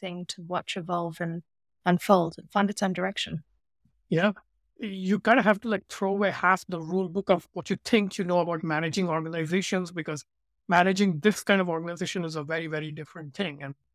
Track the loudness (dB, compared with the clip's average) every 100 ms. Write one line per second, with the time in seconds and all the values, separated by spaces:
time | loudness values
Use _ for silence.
0 | -10 -10 -10 -12 -6 -6 -4 -8 -4 -2
1 | -2 -4 -6 -6 -10 _ _ _ 2 2
2 | 6 6 6 -6 -4 -2 0 0 -4 -2
3 | -4 -4 -6 -8 -10 _ _ _ _ _
4 | -2 2 2 0 _ _ _ -10 -8 -4
5 | 0 2 4 4 6 2 0 -4 _ -4
6 | -2 0 0 2 2 2 0 -8 -2 -2
7 | -2 -4 2 0 0 -12 -6 -6 2 2
8 | 2 -4 0 2 2 -2 -2 -2 -2 -2
9 | -2 -2 -4 -4 -2 -2 0 -2 -2 -8
10 | -8 -8 -12 _ _ _ 2 4 6 4
11 | 2 4 2 2 2 2 2 -2 -6 -6
12 | -6 -4 -4 -6 -4 -4 -4 -6 -6 -10
13 | -12 -14 -14 -6 -8 -6 -12 -12 _